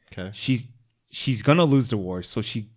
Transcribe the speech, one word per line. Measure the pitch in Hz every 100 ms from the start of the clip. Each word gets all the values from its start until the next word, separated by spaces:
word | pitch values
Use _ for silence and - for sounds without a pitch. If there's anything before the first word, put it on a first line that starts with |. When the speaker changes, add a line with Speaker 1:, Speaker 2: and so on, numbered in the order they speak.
| _
Speaker 1:
Okay. | - 92
Speaker 2:
She's, | 107 - 123 - - _ _ _
she's | - - 117
gonna | 120 131 160
lose | 135 123
the | 107
war, | 92 90
so | 87 -
she | 107 113 104